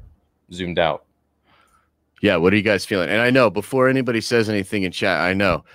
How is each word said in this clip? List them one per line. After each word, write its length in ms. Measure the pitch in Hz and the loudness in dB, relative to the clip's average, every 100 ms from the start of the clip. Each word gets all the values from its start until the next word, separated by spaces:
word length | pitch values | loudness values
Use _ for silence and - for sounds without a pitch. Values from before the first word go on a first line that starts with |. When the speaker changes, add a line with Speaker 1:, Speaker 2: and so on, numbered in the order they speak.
| - _ _ _ - | -20 _ _ _ -18
Speaker 1:
zoomed 260 | 90 87 87 | -10 -6 -2
out? 260 | 80 71 _ _ _ _ _ _ _ _ _ _ _ - | -2 -2 _ _ _ _ _ _ _ _ _ _ _ -4
Speaker 2:
Yeah, 140 | 101 90 | 0 2
what 140 | 87 | 4
are 40 | 104 | 2
you 60 | |
guys 220 | 104 98 - | 2 0 0
feeling? 240 | 98 78 | -2 0
And 120 | 104 | 0
I 80 | 123 | 2
know 200 | 131 113 | 4 2
before 380 | 92 - 131 127 | 0 -4 0 2
anybody 320 | 131 123 113 | 0 -2 -4
says 300 | - 120 107 | 0 0 0
anything 340 | 104 95 107 | -2 -2 -4
in 80 | 92 | -4
chat, 300 | - 101 80 | -2 -2 0
I 120 | 87 | 0
know 300 | 95 98 78 - | 2 0 0 -6